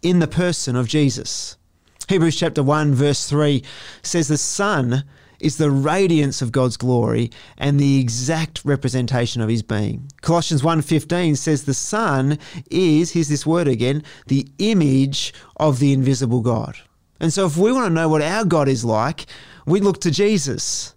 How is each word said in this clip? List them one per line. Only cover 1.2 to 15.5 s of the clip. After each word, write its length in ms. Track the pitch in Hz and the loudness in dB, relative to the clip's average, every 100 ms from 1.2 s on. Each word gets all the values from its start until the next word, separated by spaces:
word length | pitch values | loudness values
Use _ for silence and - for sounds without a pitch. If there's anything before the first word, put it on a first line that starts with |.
| - - - - _ _ _ _ - | -8 -10 -12 -16 _ _ _ _ -2
Hebrews 280 | 190 165 - | 2 2 0
chapter 260 | 170 - | -2 0
one, 320 | 135 151 151 | 0 2 2
verse 320 | 131 143 139 - | 2 2 0 -2
three 360 | 147 147 139 - - - - | 0 2 0 -4 -18 -20 -16
says, 260 | - 175 143 | -6 -2 0
"The 80 | 147 | -2
Son 680 | - - 202 180 127 127 139 - - _ | -2 -2 -2 0 0 -2 -4 -14 -20 _
is 160 | 156 143 | -4 0
the 140 | 151 | 2
radiance 720 | 139 139 175 196 165 143 - | 2 2 2 2 2 2 -2
of 100 | 123 | -2
God's 240 | 127 127 - | 0 0 0
glory 540 | 127 123 113 117 117 - - - | 0 2 2 0 -2 -6 -20 -6
and 240 | 143 143 | 0 2
the 180 | 143 139 | 4 2
exact 640 | 127 117 127 160 160 - | 2 -2 -2 -2 -4 -6
representation 760 | 135 139 139 127 120 123 120 120 | -2 -2 0 -2 -2 0 -2 -2
of 80 | 110 | -2
his 140 | 113 | -2
being." 480 | 104 107 107 110 135 - | -2 -4 -2 -6 -10 -10
Colossians 420 | - 170 160 156 | 0 0 2 0
one 200 | 143 165 | 2 0
fifteen 540 | 143 160 147 175 175 143 | 2 -2 0 -2 0 0
says, 260 | - 147 | 0 -2
"The 100 | 143 | -2
Son 640 | 131 - 214 220 135 135 147 - 170 - | -4 -4 -2 0 0 0 -2 -6 -18 -6
is," 420 | 165 180 151 170 | 0 2 4 2
here's 160 | 170 147 | 0 0
this 180 | 147 147 | -2 0
word 220 | 165 156 | 0 2
again, 340 | 120 120 143 151 - - | 0 0 -2 -6 -20 -2
"the 220 | 135 - - | -2 -2 -2
image 760 | 202 214 151 135 135 139 - - - | 0 2 4 4 2 -2 -8 -10 -20